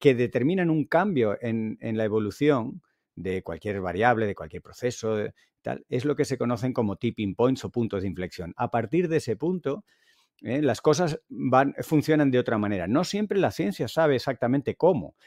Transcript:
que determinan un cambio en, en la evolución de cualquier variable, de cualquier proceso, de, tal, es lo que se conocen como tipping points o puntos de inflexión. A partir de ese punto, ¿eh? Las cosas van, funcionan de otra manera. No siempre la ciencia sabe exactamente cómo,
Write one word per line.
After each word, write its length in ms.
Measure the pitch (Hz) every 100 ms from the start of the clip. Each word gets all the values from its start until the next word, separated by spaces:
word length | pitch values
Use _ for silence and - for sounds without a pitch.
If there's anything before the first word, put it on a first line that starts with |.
que 140 | 147
determinan 540 | 120 120 120 131 190 170
un 160 | 156
cambio 540 | 135 165 208 151 107 101
en, 380 | 120 113 110 110
en 160 | 113 110
la 80 |
evolución 760 | 110 110 104 - 147 135 120 185 _ _ _
de 280 | - 90 92
cualquier 380 | 90 82 104 98
variable, 460 | 90 87 120 113 107
de 80 |
cualquier 280 | - 80 87
proceso, 520 | - - 123 - 110 107
de, 180 | 107 - _ _
tal, 240 | 117 131 -
es 160 | 127
lo 120 | 143 143
que 80 |
se 120 | 139 127
conocen 360 | 120 120 127
como 240 | 127 107 95
tipping 400 | 117 110 101 92
points 280 | 127 131
o 60 | 98
puntos 320 | 120 104 101
de 60 | 95
inflexión. 460 | 90 90 - 85 -
A 140 | 123
partir 380 | 117 110 165 175
de 100 | 156
ese 180 | - 104
punto, 480 | 160 185 139 165 - _ _ _ _ _
¿eh? 200 | - 131
Las 180 | 147 110
cosas 400 | 156 147 175 156 -
van, 460 | 117 139 127 139 -
funcionan 480 | - 156 147 156 139
de 80 | 127
otra 200 | 123 110
manera. 280 | 104 98 85
No 180 | 135
siempre 340 | 175 202 214 202
la 120 | 135
ciencia 380 | - 190 185 123
sabe 280 | - 160 131
exactamente 600 | - 123 120 139 123 -
cómo, 400 | 170 156 76 -